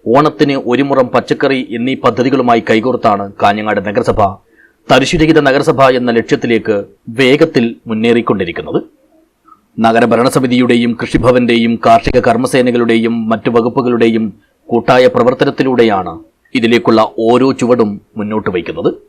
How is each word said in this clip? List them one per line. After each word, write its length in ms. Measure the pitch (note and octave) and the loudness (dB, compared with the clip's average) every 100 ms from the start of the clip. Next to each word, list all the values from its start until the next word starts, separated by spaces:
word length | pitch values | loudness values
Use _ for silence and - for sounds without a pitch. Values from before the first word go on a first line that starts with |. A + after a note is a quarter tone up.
| - | 2
ഓണത്തിന് 500 | B2+ D3+ D3 D3 C3+ A2+ | 2 2 0 -2 -2 -2
ഒരു 180 | B2 | -2
മുറം 240 | C#3 C3+ B2 | 0 0 0
പച്ചക്കറി 520 | B2 - C#3 C#3 C3+ B2+ A2+ | 0 -2 -2 0 -2 -4 -6
എന്നീ 180 | B2 C3 | -4 -2
പദ്ധതികളുമായി 640 | B2+ A2+ B2+ C#3 B2 A#2 | -2 0 0 0 2 0
കൈകോർത്താണ് 640 | - A2+ B2+ A#2+ A#2 G2+ G2 G2+ | 2 0 0 -2 0 -2 -4 -2
കാഞ്ഞങ്ങാട് 420 | G#2 G#2 G#2+ G#2 G2+ | 0 0 -2 -4 -2
നഗരസഭ 340 | G#2 A#2 A2 G2 F#2+ _ _ _ _ - | -2 -2 0 -2 -2 _ _ _ _ 0
തരിശുരഹിത 520 | C3+ C3+ E3+ D#3 D#3 | 2 2 0 2 4
നഗരസഭ 420 | C#3+ C3+ D3 C3+ C3+ B2+ | 4 0 0 2 2 2
എന്ന 120 | B2 | 0
ലക്ഷ്യത്തിലേക്ക് 640 | A#2 - C3 B2 A2+ G#2+ G2+ G2+ _ - A2+ | -2 0 -2 0 -2 0 -4 -6 _ -14 0
വേഗത്തിൽ 480 | C3 D3 D#3+ C#3 A#2 - - | 2 4 2 2 -2 -4 -8
മുന്നേറിക്കൊണ്ടിരിക്കുന്നത്. 920 | A2 A#2 A#2+ A2+ G#2 F2+ E2 D#2 - - _ _ _ _ _ _ _ _ - | -2 0 0 0 -4 -4 -8 -6 -8 -8 _ _ _ _ _ _ _ _ -2
നഗരഭരണസമിതിയുടെയും 1120 | A2+ A2+ A#2 A2+ C3 C3 B2+ B2 B2 A#2+ A#2+ A2+ | 0 2 2 2 0 0 0 0 2 2 0 -4
കൃഷിഭവന്റെയും 720 | - - A#2+ B2 A#2+ A#2+ A#2 A#2 | -4 -2 2 2 2 2 0 0
കാർഷിക 360 | - A2+ - B2+ | 2 2 2 0
കർമ്മസേനകളുടെയും 920 | A#2+ A2+ C3 C3+ B2 A#2+ A#2 A#2 A2+ A#2 A2 | 0 0 0 0 2 0 2 0 0 -4 -4
മറ്റു 200 | A2 B2+ | -4 0
വകുപ്പുകളുടെയും 760 | A#2 A#2 A#2 B2 A#2+ A#2 A2 A2 - _ _ - | 0 0 -2 -2 0 0 0 -4 -8 _ _ -4
കൂട്ടായ 340 | A#2 A2+ B2+ B2+ | -2 2 2 4
പ്രവർത്തനത്തിലൂടെയാണ് 1040 | - B2 - C#3 - C3+ B2 A#2 G2 F2+ E2 - _ _ C3+ | 2 0 0 -2 0 -2 2 2 2 -4 -12 -20 _ _ -4
ഇതിലേക്കുള്ള 460 | A2+ A#2 A#2 A2 A2 - A2+ | 0 0 2 2 0 0 2
ഓരോ 220 | B2 C3+ | 2 2
ചുവടും 400 | C3 A#2+ A#2+ G#2+ G2+ _ A2 | 0 0 0 0 -4 _ -10
മുന്നോട്ട് 340 | G#2 G#2+ G#2 | -6 -4 -4
വയ്ക്കുന്നത്. 400 | F2+ E2+ D#2+ C#3 - | -6 -6 -4 -6 -6